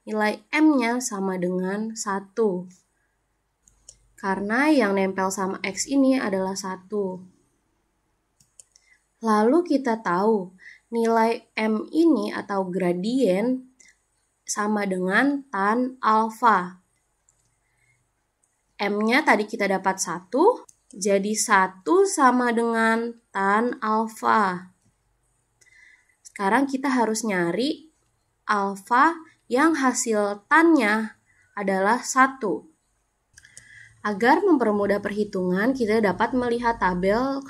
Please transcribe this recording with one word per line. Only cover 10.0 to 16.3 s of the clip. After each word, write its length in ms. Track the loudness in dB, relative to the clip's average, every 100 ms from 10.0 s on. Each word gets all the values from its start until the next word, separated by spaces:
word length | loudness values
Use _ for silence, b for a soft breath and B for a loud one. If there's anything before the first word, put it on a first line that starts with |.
tahu 480 | -2 0 0 0 -4 -14 B B -8
nilai 480 | -2 0 2 2 -2 -8 -6
M 320 | -2 -2 -2
ini 480 | 2 4 2 -2 -8
atau 320 | -6 -4 -4
gradien 1040 | -2 -2 -2 -2 0 2 2 0 -4 -8 _ b b _ _ _ _
sama 400 | -10 -4 -2 -2
dengan 640 | -2 -4 0 0 0 -2 -6
tan 480 | -2 0 0 -2 -4
alfa. 800 | 0 0 0